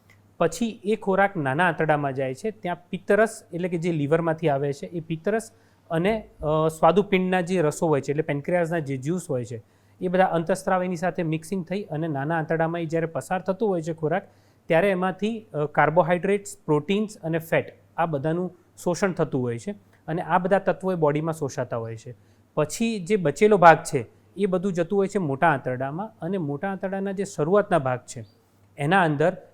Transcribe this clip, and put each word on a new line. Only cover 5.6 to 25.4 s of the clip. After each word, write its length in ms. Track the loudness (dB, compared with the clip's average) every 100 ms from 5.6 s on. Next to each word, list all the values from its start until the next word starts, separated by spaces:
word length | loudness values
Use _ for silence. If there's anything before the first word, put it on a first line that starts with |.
| _ _ -6
અને, 380 | -2 0 -2 -6 -8
અ, 280 | 0 2 2
સ્વાદુપિંડના 720 | 4 4 4 4 2 2 0
જે 220 | 0 0
રસો 240 | 0 0 0
હોય 140 | 0
છે 100 | 0
એટલે 120 | -4
પેન્ક્રિયાસના 560 | -2 -4 -2 -2 0 -2
જે 180 | -4 -6
જ્યુસ 340 | -4 -6 -4
હોય 140 | -6
છે 180 | -6 -12 -16 _ _ -8
એ 80 | -2
બધા 160 | 2
અંતસ્ત્રાવ 600 | 2 2 0 -2 0 0
એની 120 | 0 -2
સાથે 260 | -4 -2
મિક્સિંગ 420 | -2 -4 -4 -8
થઈ 180 | -6 -8
અને 260 | -6 -6 -4
નાના 300 | -2 -2 -2
આંતરડામાં 420 | -2 0 0 -2
એ 40 |
જ્યારે 220 | -2 -2 -2
પસાર 340 | -6 -4 -6
થતું 280 | -4 -2 -2
હોય 140 | -2
છે 100 | -4
ખોરાક, 300 | -4 -2 -2 -6 _ _ _ 0
ત્યારે 240 | 2 4
એમાંથી, 560 | 2 -2 -2 -4 -6 -8
અ, 100 | -6
કાર્બોહાઈડ્રેટ્સ, 920 | -2 2 4 4 2 2 0 -2 -4 -10 0
પ્રોટીન્સ 520 | 0 2 -2 -2 -6
અને 200 | -4 -4
ફેટ 280 | 0 -2 -2 -12 _ -4
આ 100 | -2
બધાનું 520 | -2 -2 -2 -4 -8 _ -8
શોષણ 280 | -4 0 -2
થતું 300 | 0 -2 -2
હોય 160 | -2 -6
છે 120 | -8 -12 _ _ -6
અને 140 | -6
આ 160 | 0 0
બધા 200 | 2 2
તત્વો 340 | 2 -2 -2
એ 20 |
બોડીમાં 400 | 2 2 2 -2
શોષાતા 420 | -4 -6 -6 -6 -6
હોય 200 | -8 -12
છે. 180 | -16 -20 _ _ _
પછી 440 | -2 -2 0 -2 -2
જે 180 | 0 0
બચેલો 420 | 2 4 4 10
ભાગ 180 | 10 10
છે 300 | 4 -4 -6 _ _ -4
એ 100 | -2
બધું 260 | 0 -2
જતું 260 | -2 -2 0
હોય 100 | 0
છે 100 | -2
મોટા 300 | -2 2